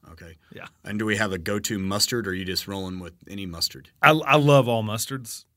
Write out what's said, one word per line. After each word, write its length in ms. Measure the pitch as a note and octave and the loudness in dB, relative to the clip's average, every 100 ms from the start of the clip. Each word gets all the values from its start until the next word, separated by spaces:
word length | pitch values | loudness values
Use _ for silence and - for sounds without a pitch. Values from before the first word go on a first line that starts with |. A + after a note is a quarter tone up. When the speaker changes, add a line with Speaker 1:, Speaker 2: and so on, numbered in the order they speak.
| - | -20
Speaker 1:
Okay. 260 | E2 E2+ E2 _ | -20 -20 -20 _
Speaker 2:
Yeah. 140 | F#2 F2 _ | -20 -20 _
Speaker 1:
And 160 | - G#2 | -8 -2
do 60 | G#2+ | 0
we 100 | G#2 | 2
have 140 | G#2+ | 0
a 60 | F#2 | -2
go-to 420 | E2 G#2 - G#2+ | -2 -4 -2 -4
mustard, 480 | F#2+ G2+ - B2 G2 | -2 0 0 0 -2
or 40 | |
are 20 | |
you 120 | F#2 F#2 | -4 -4
just 220 | F2+ - | -6 -6
rolling 320 | G2 F#2 F#2 | -8 -8 -8
with 140 | F2 F2 - | -12 -16 -14
any 180 | G2+ F#2+ | -12 -10
mustard? 440 | E2 - - - _ | -6 -6 -6 -20 _
Speaker 2:
I, 100 | D3 | 4
I 240 | D#3 C#3+ D3 | 6 4 4
love 320 | D3 C#3 A#2+ | 8 6 6
all 160 | A2+ | 0
mustards 600 | G#2+ A2 - C3+ B2 - _ | -2 -4 -6 -8 -10 -16 _